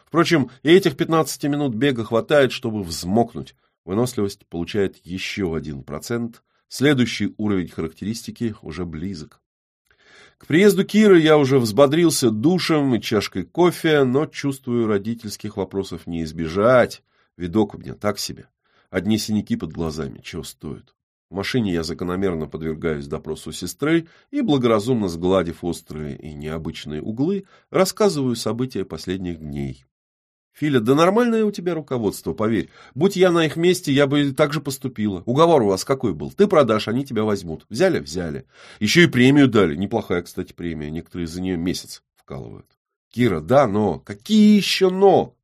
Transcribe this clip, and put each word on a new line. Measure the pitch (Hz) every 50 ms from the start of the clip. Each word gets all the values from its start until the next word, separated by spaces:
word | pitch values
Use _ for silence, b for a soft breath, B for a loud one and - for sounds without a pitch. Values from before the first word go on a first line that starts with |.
| _
Впрочем, | _ - 160 170 - 170 151 127 B B B
и | - 143
этих | 170 190 190 170 131
пятнадцати | - 165 160 165 160 156 156 - - -
минут | 147 143 147 147 135 110
бега | 107 135 147 127 113
хватает, | 110 - 117 110 110 - 151 143 131 120
чтобы | - - - 117 107 107
взмокнуть. | 95 82 80 - 85 87 101 117 117 - - 78 67 - _ _ _ _ _ _ _
Выносливость | 85 95 110 123 123 - 110 101 98 - - _
получает | _ - 85 87 - - 107 98 90 - _ _
еще | 80 90 95 - - - 104 98 85
один | 80 78 69 78 71 67
процент. | 65 - 71 78 - - 120 117 120 117 117 _ _ _ _ _ _ _
Следующий | - - 123 147 147 127 120 113 - - 104 92 95
уровень | 101 107 104 101 92 85
характеристики | - - - 80 80 - - 95 101 110 117 - - 104 - 120 113 - -
уже | - - 76 85 90
близок. | 85 80 76 82 98 95 78 73 - _ _ _ _ _ _ _ _ _ _ _ b b b b b b b b b b b
К | -
приезду | - 135 170 208 208 190 180 202
Киры | - - 214 220 208 190 165
я | 156 147 151
уже | 151 143 127 139 135
взбодрился | 120 107 98 127 143 139 151 170 175 165 139 - 135 117
душем | 110 107 113 165 185 170 - - 165 151 139 135 123
и | 101
чашкой | - - 117 104 95 - - 98
кофе, | 87 - _ 165 175 175 156 - - 160 151 143 135
но | 127 123 143 156
чувствую, | 147 - - - 143 135 - _ 123 120 120 113
родительских | 107 107 98 95 110 117 117 - 104 - - - 107 -
вопросов | 101 95 - - 98 95 - 90 82 -
не | 85 85 82
избежать. | 80 78 78 82 82 78 82 98 104 120 131 123 110 - - - _ _ _ _ _ _ _
Видок | - 87 87 82 107 104 101 -
у | -
меня | 69 67 62
так | - - 104 101 -
себе. | - - - - - _ _ _ _ _ _ _ _ _
Одни | - 95 87 104 110 104
синяки | - - 107 104 95 - 117
под | 117 95 80
глазами, | 76 80 82 80 71 80 76 65 50 -
чего | _ - - 82 76
стоит. | - - _ - 76 64 - _ _ _ _ _ _ _ _ _ _
В | 82
машине | 95 98 - - 131 110 95
я | 85 85
закономерно | 80 85 80 - 90 87 90 92 101 95 85 80 78
подвергаюсь | 71 - 78 80 80 78 82 85 82 78 71 71 71
допросу | 78 76 - 78 78 - - 80
сестры | 76 - 92 85 - _ 143 151 165 170 165 b b b b b
и, | - 294
благоразумно | 262 170 147 135 120 117 113 107 104 123 131 113 104 90
сгладив | 85 82 87 90 95 95 87 85 80 - -
острые | 87 82 - - _ - 78 78 71 67
и | - - 78 76
необычные | 71 73 76 80 82 76 82 78 - - 73 76 76
углы, | - - 110 117 139 175 202 190 b b b b b b
рассказываю | - 156 190 185 - - 214 202 165 147 135 127 117
события | 117 - 110 - - 131 131 - 101 95
последних | - 80 76 - 87 92 95 92 90 85 80
дней. | 78 73 71 71 69 67 65 - _ _ _ _ _ _ _ _ _ _ _ _ _ _ _ -
«Филя, | 147 151 139 123
да | 107 120 139
нормальное | 151 165 185 202 233 247 233 226 220 220
у | 208
тебя | 202 - 175 180 170
руководство, | 160 143 - 131 120 110 95 - - - 87 80
поверь. | - 110 110 117 95 - b b b b b b
Будь | 123 165 202 196
я | 180 185 185
на | 170 170 160
их | 151 131
месте, | 160 170 180 180 180 - 151
я | 135 139 143
бы | 135 143 147 143 139
так | 131 - 151 147
же | 147 156
поступила. | - 143 131 - - 127 - - 107 104 95 85 -
Уговор | - 123 143 165 170 170 139
у | 110 101
вас | 95 95 -
какой | - 135 135 - 107
был? | 80 73 73 67
Ты | - - 202
продашь, | 196 - 156 139 110 110 107 - 107
они | 110 127 139
тебя | 135 113 104 107
возьмут. | 107 104 95 87 85 80 73 - _
Взяли? | 104 123 185 190 151 -
Взяли. | 71 71 78 92 87 80 73 64 - B B B B B B B
Еще | 107 107 - 170
и | 175
премию | 143 127 123 123 131 143 147 139 135
дали. | 107 110 95 82 73
Неплохая, | 82 98 104 117 110 101 - 95 87
кстати, | 85 - - 95 87 -
премия. | - - 87 85 80 78 73 76
Некоторые | 78 82 80 _ - 90 85 80
за | 82 90
нее | 92 92 92
месяц | 85 85 90 73 - - - - - _ _ _
вкалывают». | _ _ _ 71 65 62 57 50 50 _ _ _ _ _ _ _ _ _ _
«Кира, | - 117 123 113 90 78
да, | 76 82 123 143 139
но». | 107 95 107 107 98 78 67
«Какие | - - 104 - _ - 214 214 208 208 214
еще | 202 185 - - - 190 185
но, | 185 190 196 196 170 120 82 - _ _